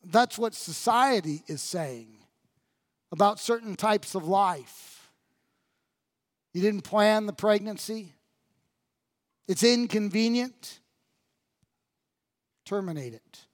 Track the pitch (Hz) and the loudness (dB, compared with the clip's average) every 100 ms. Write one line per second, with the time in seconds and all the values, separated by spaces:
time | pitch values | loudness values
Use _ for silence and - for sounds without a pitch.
0 | 180 196 247 - 226 - - 160 233 233 | 2 2 2 0 -4 -4 -10 -4 2 4
1 | 269 233 156 151 - 147 - 180 151 120 | 4 2 -2 -6 -8 -10 -6 -6 -6 -8
2 | 110 110 _ _ _ _ _ _ _ _ | -16 -20 _ _ _ _ _ _ _ _
3 | _ 165 202 208 - 233 226 180 214 214 | _ 2 2 4 -2 -4 -4 -2 2 2
4 | - 196 165 196 196 160 120 - - - | 0 -8 0 2 2 -2 -10 -20 -20 -20
5 | - _ _ _ _ _ _ _ _ _ | -20 _ _ _ _ _ _ _ _ _
6 | _ _ _ _ _ 175 202 208 - 214 | _ _ _ _ _ 0 0 0 -2 4
7 | 208 214 208 160 214 208 208 196 - 220 | 4 4 -2 -2 2 2 0 -10 -10 -10
8 | 185 _ _ _ _ _ _ _ _ _ | -12 _ _ _ _ _ _ _ _ _
9 | _ _ _ _ - 185 233 240 240 214 | _ _ _ _ -6 2 4 4 0 -2
10 | 208 196 226 240 254 - - - _ _ | 0 0 2 0 -2 -10 -20 -20 _ _
11 | _ _ _ _ _ _ _ _ _ _ | _ _ _ _ _ _ _ _ _ _
12 | _ _ _ _ _ _ - 202 190 156 | _ _ _ _ _ _ -6 -4 -4 -8
13 | 127 113 _ - _ | -10 -14 _ -20 _